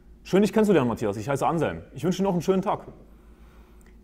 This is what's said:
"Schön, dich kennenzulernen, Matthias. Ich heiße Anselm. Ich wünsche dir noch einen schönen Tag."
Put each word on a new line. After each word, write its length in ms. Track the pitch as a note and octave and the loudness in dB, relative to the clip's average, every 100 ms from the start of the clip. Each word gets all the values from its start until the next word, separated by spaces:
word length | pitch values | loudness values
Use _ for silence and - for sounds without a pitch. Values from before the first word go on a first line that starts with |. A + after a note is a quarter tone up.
| - - | -20 -20
"Schön, 180 | - F#3 | -2 2
dich 100 | G#3 | 2
kennenzulernen, 360 | A3 G#3 E3 A#2+ | 4 4 4 2
Matthias. 280 | G#2+ G#2+ G#2 | 0 -4 -4
Ich 120 | G#2+ | -4
heiße 160 | C#3 A#2+ | -2 0
Anselm. 380 | E3 A2+ E2+ - | 0 -2 -4 -12
Ich 100 | C3+ | -6
wünsche 140 | F3+ F3+ | -4 -2
dir 60 | |
noch 100 | G3 | -2
einen 80 | F3 | -2
schönen 220 | F#3+ F#3+ | 0 0
Tag." 240 | F#3 - - - - - - - - - - - - - | -2 -4 -8 -20 -20 -20 -20 -20 -20 -20 -20 -20 -20 -20